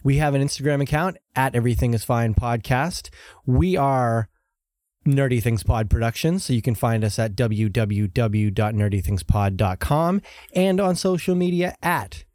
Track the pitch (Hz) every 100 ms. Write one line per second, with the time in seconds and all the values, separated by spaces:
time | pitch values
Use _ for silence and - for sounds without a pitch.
0 | 135 139 151 139 143 - 139 143 139 151
1 | 180 - _ - 131 120 120 113 123 113
2 | - 120 117 104 120 117 - 127 160 -
3 | - - - - - 127 175 180 139 131
4 | 120 113 107 _ _ _ _ _ _ _
5 | - 139 135 123 120 110 - 117 107 120
6 | 113 - 160 185 - 120 123 110 120 113
7 | 107 - 113 98 120 107 110 107 107 104
8 | 104 123 113 107 107 98 107 110 104 98
9 | 87 98 - 107 101 95 101 90 - 147
10 | 170 196 - - - 180 190 185 190 175
11 | 190 180 - 180 180 175 180 - 170 160
12 | 101 - -